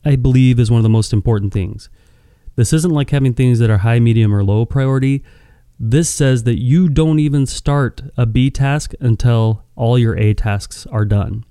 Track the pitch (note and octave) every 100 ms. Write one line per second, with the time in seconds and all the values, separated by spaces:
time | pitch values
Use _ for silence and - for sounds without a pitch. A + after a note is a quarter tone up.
0 | D3 C#3 B2+ B2+ B2+ B2 A#2 A#2 A2 A2+
1 | G#2 A2 G#2+ A2 G2 G2+ F#2 - - -
2 | _ _ _ _ - - A#2 D#3 F3 D3+
3 | C#3 C#3+ C3+ A#2+ B2+ A#2+ A#2 G#2+ G#2+ A#2
4 | A#2 A2+ G#2+ G2+ G2 G#2+ A#2 C#3 C3 C3+
5 | C3+ C#3 - - _ _ _ _ A2+ C3
6 | E3 - C#3 B2+ A2+ A#2 B2 D#3 F#3 C#3+
7 | D#3+ D#3 D3+ C#3+ C3+ - - C#3+ B2 -
8 | C3+ - A#2 A2 C3 - C#3 D3 - -
9 | B2 A2 A#2+ A#2 A2 A2 - - A#2 B2
10 | A2+ - G#2+ G#2+ A2 G2+ - - - A2+
11 | G#2 G2+ G2 A2 -